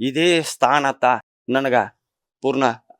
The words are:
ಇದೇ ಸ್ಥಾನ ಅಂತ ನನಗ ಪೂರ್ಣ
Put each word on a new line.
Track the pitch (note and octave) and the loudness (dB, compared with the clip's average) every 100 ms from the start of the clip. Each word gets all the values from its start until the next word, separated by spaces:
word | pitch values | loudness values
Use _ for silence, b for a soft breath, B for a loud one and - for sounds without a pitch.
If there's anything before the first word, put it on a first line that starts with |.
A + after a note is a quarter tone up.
ಇದೇ | B2+ C#3 F3 E3+ | -6 0 0 0
ಸ್ಥಾನ | D3+ - B2+ C#3+ C#3 | -2 0 2 2 0
ಅಂತ | - B2+ A#2 - _ - | 0 0 0 -6 _ -4
ನನಗ | C3 C3+ B2 G2 _ _ _ _ _ | -2 0 0 -2 _ _ _ _ _
ಪೂರ್ಣ | C3+ C3 C3 A#2 _ | -4 0 0 -2 _